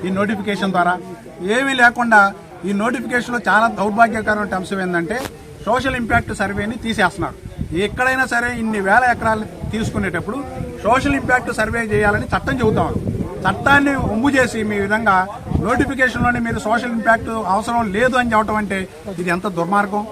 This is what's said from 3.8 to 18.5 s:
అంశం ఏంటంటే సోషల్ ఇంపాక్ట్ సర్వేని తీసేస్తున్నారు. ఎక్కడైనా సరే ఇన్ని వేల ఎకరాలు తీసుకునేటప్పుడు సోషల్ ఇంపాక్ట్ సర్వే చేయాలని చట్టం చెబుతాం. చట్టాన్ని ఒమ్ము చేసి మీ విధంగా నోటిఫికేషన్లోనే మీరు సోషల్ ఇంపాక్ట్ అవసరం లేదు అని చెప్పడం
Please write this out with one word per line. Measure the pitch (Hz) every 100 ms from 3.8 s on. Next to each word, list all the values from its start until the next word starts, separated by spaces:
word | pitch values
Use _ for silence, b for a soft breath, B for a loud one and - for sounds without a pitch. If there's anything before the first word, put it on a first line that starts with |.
| 202 208 233 226 208 214 202 185
అంశం | 180 196
ఏంటంటే | 185 175 170 233 269 - - - 190
సోషల్ | 247 262 254
ఇంపాక్ట్ | 220 233 226 214
సర్వేని | 196 202 208 240
తీసేస్తున్నారు. | 226 208 185 - 156 - - - - 156
ఎక్కడైనా | 202 - 254 262 262
సరే | 240 240 240
ఇన్ని | 226 214 196
వేల | 220 254
ఎకరాలు | 233 226 220 208 170 -
తీసుకునేటప్పుడు | 214 214 220 190 170 160 262 269 - - 160
సోషల్ | 202 254 277 277
ఇంపాక్ట్ | - 247 247 233
సర్వే | 214 226 226
చేయాలని | 208 208 214 247
చట్టం | 190 - 269
చెబుతాం. | 220 196 160 120 - - - -
చట్టాన్ని | 185 190 269 285 277 269 247
ఒమ్ము | 214 277 277
చేసి | 247 226 214
మీ | 208
విధంగా | 196 214 220 190 196 208 - - 208
నోటిఫికేషన్లోనే | 247 277 262 254 247 240 240 233
మీరు | 220 214
సోషల్ | 233 247 226
ఇంపాక్ట్ | 226 226 240 226 190
అవసరం | 196 220 233 226 190
లేదు | 247 262
అని | 240
చెప్పడం | 214 214